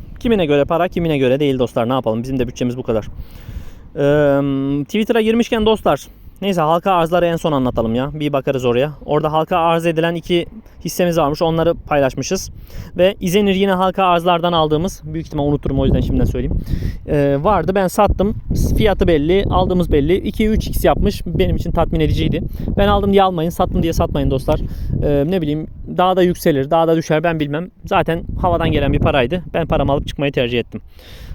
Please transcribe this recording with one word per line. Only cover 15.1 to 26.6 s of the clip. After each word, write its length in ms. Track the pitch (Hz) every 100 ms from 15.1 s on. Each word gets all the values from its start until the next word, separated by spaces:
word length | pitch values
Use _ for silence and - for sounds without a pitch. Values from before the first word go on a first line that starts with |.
| 160 156
ihtimal 200 | 147 143
unuturum 320 | 147 - 135
o 60 | 135
yüzden 160 | 131
şimdiden 240 | 123 131 123
söyleyeyim. 320 | 123 131 - - - - - -
Ee, 300 | 151 143 139
vardı 300 | 165 196 156 190
ben 120 | 185
sattım. 480 | - 202 - 196 - - - - -
Fiyatı 300 | 214 185 180
belli, 380 | 160 147 190 196
aldığımız 420 | 180 185 185 165
belli. 240 | 156 143 190
İki 320 | - - 214
üç 200 | 220 -
x 180 | - 175
yapmış. 360 | 147 196 196 -
Benim 300 | 165 180 160
için 160 | 175
tatmin 280 | 175 160 165
ediciydi. 440 | 151 147 160 147 233 - - -
Ben 100 | 202
aldım 240 | 202 202
diye 120 | 196
almayın, 260 | 190 180 165
sattım 340 | 175 180 180
diye 100 | 165
satmayın 380 | 160 170 147 135
dostlar. 280 | 135 - 156 156 - - -
Ee, 220 | 147 143 143
ne 120 | 190
bileyim 260 | 151 151 - - - 165
daha 180 | 180 185
da 80 |
yükselir, 480 | 180 170 180 143